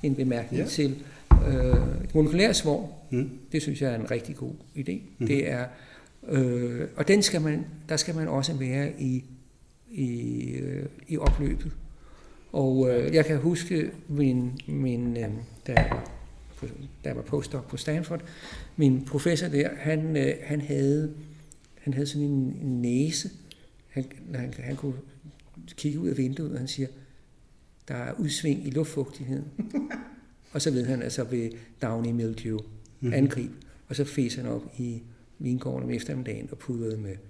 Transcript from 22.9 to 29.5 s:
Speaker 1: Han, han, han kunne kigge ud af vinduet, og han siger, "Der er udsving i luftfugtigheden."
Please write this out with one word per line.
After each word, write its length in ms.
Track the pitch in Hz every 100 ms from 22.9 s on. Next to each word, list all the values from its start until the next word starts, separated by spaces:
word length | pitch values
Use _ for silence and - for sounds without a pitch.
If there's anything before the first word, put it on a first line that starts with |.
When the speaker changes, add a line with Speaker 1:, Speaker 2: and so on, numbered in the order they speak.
| 120 151 160 196 - - - - - -
Speaker 1:
Han, 160 | - 131 - - 127
han, 180 | 123 123
han 160 | 123 135
kunne 180 | 143 131 - - 151 - - - - -
kigge 220 | 151 147
ud 80 | 175
af 80 | 135
vinduet, 340 | 127 139 151
og 60 | 127
han 100 | 131
siger, 200 | - 131 - - - - - - - - - -
"Der 80 | 123
er 180 | 123 -
udsving 480 | 160 139 156 139 143
i 20 |
luftfugtigheden." 760 | 131 151 - 135 - 127 135 147